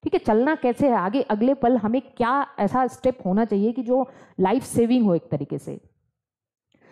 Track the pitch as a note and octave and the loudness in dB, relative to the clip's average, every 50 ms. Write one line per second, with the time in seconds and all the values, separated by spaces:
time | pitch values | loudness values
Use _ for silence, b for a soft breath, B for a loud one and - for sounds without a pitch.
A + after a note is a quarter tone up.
0 | - D4+ - F4+ - - G#3+ A3 B3 C#4+ D#4 - - B3 A#3 - C#4+ C#4+ A#3+ G#3 | -6 -4 -4 -4 0 0 2 2 2 0 -2 0 -2 -2 0 2 0 2 2 2
1 | F3 F#3+ G#3 C#4 - - G#3+ G#3 A3+ B3 C#4 C#4 - A#3+ B3+ B3 G3 G#3+ A3+ C4+ | 0 0 -2 -2 -2 -2 -2 0 2 0 0 2 2 0 0 2 0 -2 -2 -2
2 | - - _ - A#3+ A3+ C4 C#4+ C#4 - - - G3+ F#3+ - B3+ C4 A#3+ B3 - | -4 -6 _ -4 -2 0 0 -2 -2 -4 -4 -4 -4 0 0 0 0 -2 -4 -2
3 | - B3+ B3+ B3+ - F#3+ F#3 G#3 A#3 A3 G#3+ G3 G3+ A3+ A#3+ C4 A#3+ A3+ B3 C4 | -2 -2 -2 -2 -4 -2 0 0 0 0 0 0 0 0 -2 -4 -2 0 0 0
4 | B3+ B B B B B B - F#3 F#3 G#3+ C4 - - - A#3+ A#3 A3+ B3 B3+ | 0 B B B B B B -2 0 2 2 0 -2 -2 0 0 2 2 4 2
5 | A#3 G3+ F3 D#3+ - - - C#3+ C#3+ - D#3 C#3 - - C#3+ - _ _ _ _ | 4 2 2 0 -2 -4 -6 -6 -6 -6 -8 -10 -10 -12 -14 -16 _ _ _ _
6 | _ _ _ _ _ _ _ _ _ _ _ _ _ _ b b b b | _ _ _ _ _ _ _ _ _ _ _ _ _ _ b b b b